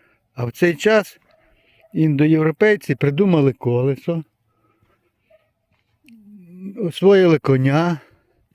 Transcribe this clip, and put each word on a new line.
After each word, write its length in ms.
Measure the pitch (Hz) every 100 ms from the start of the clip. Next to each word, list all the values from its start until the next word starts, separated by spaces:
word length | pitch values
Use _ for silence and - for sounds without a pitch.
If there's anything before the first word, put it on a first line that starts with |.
| _ _ _
А 120 | -
в 60 | 120
цей 240 | - 175
час 440 | 156 214 220 - - _ _ _ _ _ _ _
індоєвропейці 1000 | 165 160 139 151 156 156 156 214 202 -
придумали 580 | 135 143 143 202 160 139
колесо, 720 | - 120 120 135 131 - 165 - _ _ _ _ _ _ _ _ _ _ 640 _ _ _ _ _ _ _ 226 202 208 170 180 190 202
освоїли 640 | 180 - 190 196 175 156
коня, 600 | - 131 135 147 175 156 - _ _ _ _